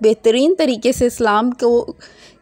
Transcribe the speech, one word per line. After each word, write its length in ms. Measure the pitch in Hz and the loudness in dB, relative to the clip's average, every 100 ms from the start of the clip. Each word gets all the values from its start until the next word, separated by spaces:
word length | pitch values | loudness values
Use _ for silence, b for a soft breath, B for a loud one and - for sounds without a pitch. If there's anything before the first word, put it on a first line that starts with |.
बेहतरीन 540 | 220 220 226 233 294 359 | 0 0 0 2 2 2
तरीके 380 | 302 226 240 | 0 0 -2
से 120 | 262 247 | 0 -2
इस्लाम 460 | - 226 208 240 | 0 0 0 -2
को, 460 | 247 240 240 - - B B B B | -2 0 0 -2 -10 B B B B